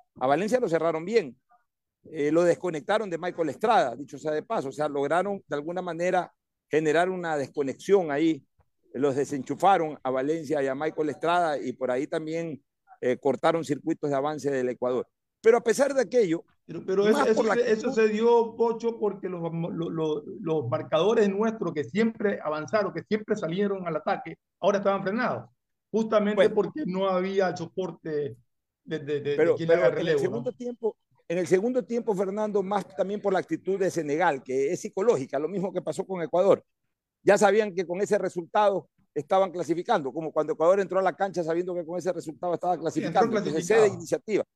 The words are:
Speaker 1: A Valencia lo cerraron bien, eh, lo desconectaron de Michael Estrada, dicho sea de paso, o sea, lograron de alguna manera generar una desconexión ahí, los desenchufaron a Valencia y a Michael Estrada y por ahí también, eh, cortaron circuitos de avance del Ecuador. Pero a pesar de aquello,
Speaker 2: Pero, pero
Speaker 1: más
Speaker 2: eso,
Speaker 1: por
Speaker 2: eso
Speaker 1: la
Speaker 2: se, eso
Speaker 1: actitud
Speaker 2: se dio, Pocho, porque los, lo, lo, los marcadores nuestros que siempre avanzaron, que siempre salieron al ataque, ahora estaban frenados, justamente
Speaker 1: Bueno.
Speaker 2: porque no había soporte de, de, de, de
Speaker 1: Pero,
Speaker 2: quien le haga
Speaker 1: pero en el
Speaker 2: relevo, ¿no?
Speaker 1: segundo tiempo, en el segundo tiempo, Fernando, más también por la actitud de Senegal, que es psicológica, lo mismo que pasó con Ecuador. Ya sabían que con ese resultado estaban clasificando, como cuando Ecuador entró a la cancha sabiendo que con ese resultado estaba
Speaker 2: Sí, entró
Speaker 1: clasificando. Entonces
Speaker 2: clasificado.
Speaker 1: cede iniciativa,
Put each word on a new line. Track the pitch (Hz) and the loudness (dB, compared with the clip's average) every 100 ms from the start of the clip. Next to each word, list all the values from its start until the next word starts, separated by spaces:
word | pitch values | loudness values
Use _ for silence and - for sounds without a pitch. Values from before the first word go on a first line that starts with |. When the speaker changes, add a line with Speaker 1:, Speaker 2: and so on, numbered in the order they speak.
| _ - | _ -4
Speaker 1:
A | 127 | 0
Valencia | 147 214 247 | 2 2 2
lo | 226 | 4
cerraron | 160 165 160 | 2 0 -2
bien, | 170 226 147 - _ _ _ _ _ _ - | 0 0 0 -10 _ _ _ _ _ _ -12
eh, | 160 147 | -2 2
lo | 165 | 4
desconectaron | 175 156 185 160 127 208 208 | 4 2 -2 -6 -2 -2 -2
de | 165 | -6
Michael | 180 170 160 | -6 -4 -4
Estrada, | 123 220 214 139 117 | -2 2 4 2 -2
dicho | 143 147 | -12 -8
sea | 156 | -4
de | 151 | -4
paso, | - 226 135 | -4 -4 -4
o | |
sea, | 135 151 | -4 -4
lograron | 143 139 165 196 196 - | -2 0 0 0 -6 -6
de | 147 | -8
alguna | 151 180 | -6 -8
manera | 180 165 180 180 165 _ _ _ - | -6 -4 0 0 -2 _ _ _ -2
generar | 151 156 151 185 | 0 2 2 2
una | 185 170 151 | -2 -4 -4
desconexión | 127 - 135 - - 196 165 | -4 -4 -4 -4 2 2 4
ahí, | 143 165 147 _ _ _ _ _ | 0 2 0 _ _ _ _ _
los | 120 139 131 | -2 0 0
desenchufaron | 127 139 123 139 180 190 156 139 | -2 -4 -6 2 4 4 2 -4
a | 131 | -4
Valencia | 131 139 165 139 147 | -2 -2 -2 -2 -2
y | 135 | -2
a | 135 | -2
Michael | 156 156 151 | -4 -2 -4
Estrada | 123 160 175 165 139 | -2 0 2 0 -2
y | 117 | -6
por | 110 127 | -6 -4
ahí | 127 156 | -2 -2
también, | 165 156 165 165 135 _ _ _ - | -6 -6 -6 -6 -10 _ _ _ -6
eh, | 127 123 | -2 0
cortaron | 139 123 160 165 139 | 0 0 2 0 -2
circuitos | 143 151 160 147 | -4 -4 -4 -2
de | 139 | -2
avance | 143 151 - | -2 -4 -4
del | 135 123 | -2 -2
Ecuador. | 117 123 127 - _ _ _ | -2 -2 -2 -6 _ _ _
Pero | 220 233 | 4 4
a | |
pesar | 233 220 277 | 4 2 2
de | 269 | 0
aquello, | 196 247 190 165 - _ - | 2 2 2 0 -6 _ -14
Speaker 2:
Pero, | 165 180 | -10 -2
pero | 190 208 | 2 4
Speaker 1:
más | 285 247 | 4 4
Speaker 2:
eso, | 220 | 2
Speaker 1:
por | 226 | 2
Speaker 2:
eso | 233 | 2
Speaker 1:
la | |
Speaker 2:
se, | 240 | 2
eso | 220 240 | 0 0
Speaker 1:
actitud | |
Speaker 2:
se | 220 220 | 2 2
dio, | 208 233 233 214 - | 4 4 4 2 0
Pocho, | 226 226 226 226 | 0 0 -4 -2
porque | 214 - 190 | -4 -4 -8
los, | 175 165 | -6 -6
lo, | 165 165 - 170 | -4 -4 -4 -4
lo, | 165 156 147 - - | -2 -2 -2 -6 -8
los | 165 156 123 | -2 -2 -2
marcadores | 151 143 160 190 233 202 | -4 0 2 4 4 2
nuestros | 196 220 220 175 | 2 -2 -2 -4
que | 147 | -4
siempre | 131 196 226 - 208 202 | -4 0 0 0 -2 -2
avanzaron, | 156 151 151 214 190 | -4 -6 -2 -2 -2
que | 165 | -4
siempre | - 214 214 208 | -4 -4 -2 -4
salieron | 160 180 202 196 175 | -4 -2 -2 -2 -4
al | 151 | -4
ataque, | - 190 165 170 _ - | -2 -4 -6 -16 _ -2
ahora | 180 196 | 0 2
estaban | 196 196 | 0 0
frenados, | 165 220 226 120 - _ _ _ _ | -2 -2 -2 -4 -10 _ _ _ _
justamente | 220 220 220 208 208 | -4 2 2 2 4
Speaker 1:
Bueno. | 190 214 | 4 4
Speaker 2:
porque | 185 302 156 | -2 -2 -4
no | 185 190 | -2 0
había | 185 185 196 180 165 | 0 0 0 0 -2
soporte | 165 - 185 165 151 | -8 -6 -8 -8 -6
de, | 147 143 117 _ _ _ _ - | -4 -4 -10 _ _ _ _ -8
de, | 156 | -8
de, | 139 147 | -4 -4
de | 147 143 | -2 2
Speaker 1:
Pero, | 165 151 | 2 2
Speaker 2:
quien | 165 | 4
le | 175 | 4
haga | 175 | 4
Speaker 1:
pero | 156 | 2
en | |
el | 165 | 0
Speaker 2:
relevo, | 147 | 2
¿no? | - | 0
Speaker 1:
segundo | 226 240 | -2 -6
tiempo, | - 247 247 220 - _ _ - | -6 -10 -4 -6 -6 _ _ -6
en | 170 | -2
el | 160 | 2
segundo | 185 226 254 | 2 2 -2
tiempo, | - 233 226 190 | -2 -4 -2 -2
Fernando, | 190 202 214 202 | -2 -2 -2 -2
más | 190 202 175 - | 0 -2 -4 -6
también | 190 208 | -4 -2
por | 202 | -2
la | 185 | -2
actitud | 147 160 - 196 | -2 -6 -4 -2
de | 190 | -2
Senegal, | 170 147 151 180 135 | -2 -2 0 0 0
que | 127 127 139 | -2 -2 -2
es | 175 | -2
psicológica, | - - 220 170 123 135 | -6 -2 2 2 0 -4
lo | 156 | -4
mismo | 196 190 | -4 -4
que | 180 | -6
pasó | 156 147 - | -6 -6 -6
con | 185 | -6
Ecuador. | 156 175 190 139 _ _ _ _ _ _ | -2 2 4 4 _ _ _ _ _ _
Ya | - 196 | 4 6
sabían | 202 208 214 175 | 6 4 2 -2
que | 165 | -4
con | 175 | -2
ese | 196 202 | 0 0
resultado | 185 180 160 208 202 185 - _ _ | 0 -4 -2 2 2 2 -6 _ _
estaban | 151 139 190 190 | -8 0 2 2
clasificando, | 170 147 165 180 214 135 | -2 -4 -2 0 0 0
como | 131 156 | -6 -4
cuando | 156 151 | -2 -2
Ecuador | 151 160 196 | 2 4 4
entró | 190 190 | 2 0
a | |
la | 185 151 | 0 0
cancha | 196 180 | -4 -2
sabiendo | 160 170 180 | -2 -2 -2
que | 175 156 | -6 -6
con | 175 | -6
ese | 160 | -4
resultado | 170 156 147 180 | -6 -8 -6 -4
estaba | 165 175 | -2 -2
Speaker 2:
Sí, | 180 | -2
entró | |
Speaker 1:
clasificando. | 160 151 185 190 220 214 | -2 -2 0 2 4 2
Entonces | 190 | -2
Speaker 2:
clasificado. | 156 170 220 208 | -2 2 4 4
Speaker 1:
cede | 180 | 2
iniciativa, | 165 160 - 185 - | -4 -6 -2 -2 -2